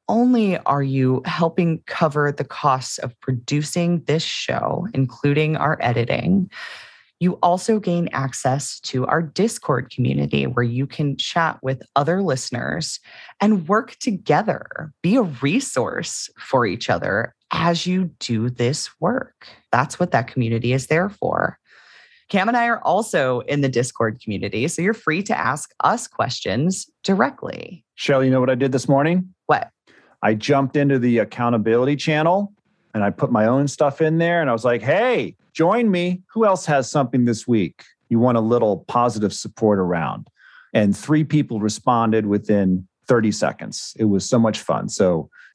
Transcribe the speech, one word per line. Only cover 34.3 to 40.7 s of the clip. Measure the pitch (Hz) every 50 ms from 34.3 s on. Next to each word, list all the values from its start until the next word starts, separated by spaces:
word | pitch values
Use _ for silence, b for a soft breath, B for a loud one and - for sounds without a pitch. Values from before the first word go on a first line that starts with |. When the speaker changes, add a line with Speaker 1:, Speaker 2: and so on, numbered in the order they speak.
| 175 170
Speaker 2:
and | 160 135
I | 117
was | 113 113
like, | 123 120 117
"Hey, | 107 127 156 190 233 254 240 180 120 82 - _ _ _ -
join | - 160 170 208 240 240 220
me. | 185 175 175 180 180 180 - _ -
Who | 220 226
else | 208 190 180 -
has | - 151 139 127 -
something | - 151 135 120 - 131 123
this | 120 117 107 -
week | - 120 110 92 80 - _ - _ _ _ _ -
you | 117
want | 117 120 127 120
a | 117
little | 110 110 120 123 113 107 101 87 -
positive | - - 120 120 123 107 110 107 98 -
support | - - - - - 113 107 104
around?" | 98 92 87 87 82 85 - 98 - - _ _ B B B B B B B